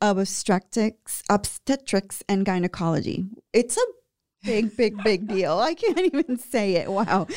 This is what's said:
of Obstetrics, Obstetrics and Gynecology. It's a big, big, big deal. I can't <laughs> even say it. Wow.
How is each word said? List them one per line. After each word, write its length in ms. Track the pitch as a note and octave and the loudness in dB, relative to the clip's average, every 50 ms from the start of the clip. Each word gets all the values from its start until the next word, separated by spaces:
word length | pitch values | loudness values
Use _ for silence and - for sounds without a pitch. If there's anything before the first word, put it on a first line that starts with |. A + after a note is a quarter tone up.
of 160 | G#3+ G#3 G3 | 2 2 2
Obstetrics, 1080 | F#3+ G3 F#3+ - - - - F#3 F#3 - _ - A#3 G#3+ A3 G#3+ _ _ - - - - - | 2 0 -2 -4 -4 0 0 0 0 0 _ -2 0 0 0 -2 _ _ -10 -10 -8 0 0
Obstetrics 920 | G#3 G#3 G#3 - - - - - C4+ C#4 C4+ - - G3 G3+ G3 - - - | 0 2 0 -4 -8 -6 -2 -2 -2 -2 -2 -2 -2 -2 -2 -4 -12 -12 -4
and 180 | - G3+ G3 G3 | -2 0 0 2
Gynecology. 800 | G3 F#3 F3+ F3 F3+ - - F3 E3 D#3+ D3+ - - - - F#3+ G3 A3 - _ _ - | 0 0 0 0 -2 -2 -2 -2 0 0 0 -2 -2 -4 -4 -6 -8 -10 -18 _ _ 0
It's 240 | A3+ A#3+ A#3+ - | 2 2 2 0
a 40 | A4 B4 A#4+ - - _ _ _ _ _ _ _ _ - | -2 -2 -2 -4 -14 _ _ _ _ _ _ _ _ -6
big, 340 | A3+ A3+ G#3 A#3 G#3 - | -2 0 0 0 0 0
big, 260 | - A#3+ G#3 G#3 G3+ G3 | 0 0 0 0 0 0
big 240 | A3 G3+ F3 G#3 | 2 2 2 -2
deal. 300 | G#3 G#3 F#3+ F3+ D3 D#3+ | -2 -2 0 0 2 2
I 160 | F#3+ A#3+ D#4+ E4+ | 2 2 0 0
can't 260 | - A#4 G#4+ D4+ F4 | 0 0 0 2 2
<laughs> 140 | F#4 F4 C4+ | 0 2 0
even 240 | C#4+ - - B3+ | 0 -2 -2 -4
say 380 | A#3+ - - - A#3 G#3 G3 F3+ | -6 -6 -2 -2 0 2 2 0
it. 160 | E3 - - | 0 0 0
Wow. 340 | G3 G3 - - - G3 E3 - F#4+ | -2 -2 0 2 2 0 0 -2 -6